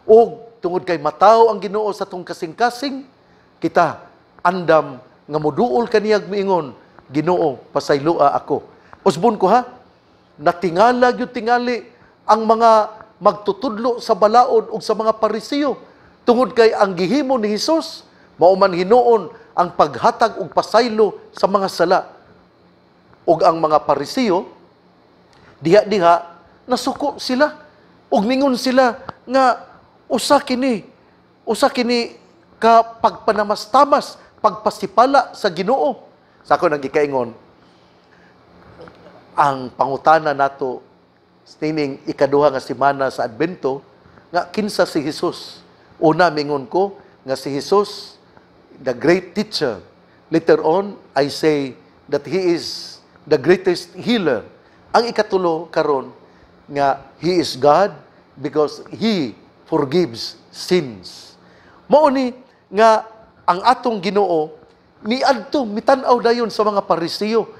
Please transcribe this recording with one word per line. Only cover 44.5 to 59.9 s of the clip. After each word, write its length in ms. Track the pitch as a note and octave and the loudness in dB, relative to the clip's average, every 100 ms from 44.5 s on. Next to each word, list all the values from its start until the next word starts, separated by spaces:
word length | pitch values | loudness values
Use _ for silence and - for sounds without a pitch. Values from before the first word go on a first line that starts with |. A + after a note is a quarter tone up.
kinsa 320 | G#3+ G#3 - | -6 -4 -2
si 160 | F3 E3 | -2 -2
Jesus? 640 | C#3+ C#3 F3 - - - - _ _ - | -4 -4 -6 -6 -14 -20 -20 _ _ 0
Una, 240 | D#3+ D#3+ E3+ | 2 4 2
mingon 400 | D3+ D3 C#3+ B2+ | 0 -4 -6 -4
ko 320 | E3+ G3 G3 - _ | -4 -4 -6 -20 _
nga 160 | C3 C3+ | -8 -8
si 160 | D3 | -6
Jesus, 640 | C#3 - G3 G3+ - - - _ _ _ _ _ - | -8 0 0 0 -6 -20 -20 _ _ _ _ _ -10
the 80 | C3 | -8
great 400 | A#2+ C#3 F#3 F#3 | -2 2 2 0
teacher. 480 | G#3 G#3+ - C#3 F#2+ - _ _ _ _ | -6 -6 -4 -4 -6 -12 _ _ _ _
Later 320 | D#3+ F3 D3+ D#3 | -2 2 2 2
on, 320 | F3+ G3+ - - | 0 -2 -12 -6
I 160 | C#3 C#3+ | -2 -2
say 480 | - D#3+ D3 C3+ A#2 _ _ - | 0 0 0 -4 -10 _ _ -8
that 160 | C#3+ C3 | -8 -4
he 240 | F3+ F3+ | -2 -2
is 480 | E3 A#2 - - - _ _ - | -2 -6 -14 -16 -20 _ _ -2
the 80 | D3 | 0
greatest 560 | C#3+ F3 F#3 E3+ - | 2 2 0 -2 -6
healer. 480 | F3+ E3 A#3 D#3 A2 - - _ _ _ | -8 -2 0 0 -2 -6 -20 _ _ _
Ang 160 | G#3 A#3+ | 0 0
ikatulo 640 | A3 G#3 F#3+ F3 D#3+ E3 | -2 -2 -2 0 -2 -4
karon 400 | E3 D3+ C3+ B2 B2 _ _ _ _ - | -2 -2 -2 -6 -18 _ _ _ _ -10
nga 320 | C#3+ C#3 C3+ - - | -2 -2 -2 -10 -6
he 160 | D#3+ F3+ | -2 -2
is 160 | C3 | -2
God 400 | B2+ C#3+ D#3 G3 D#3 - _ _ - | 0 2 4 2 -4 -20 _ _ -12
because 400 | C#3 D3+ D3 - - | -6 -2 -2 -4 -18
he 480 | B2 A3 G3 A#2+ F#2+ _ _ - | -6 -2 -2 -4 -10 _ _ -4
forgives 640 | D#3+ C#3 | -4 0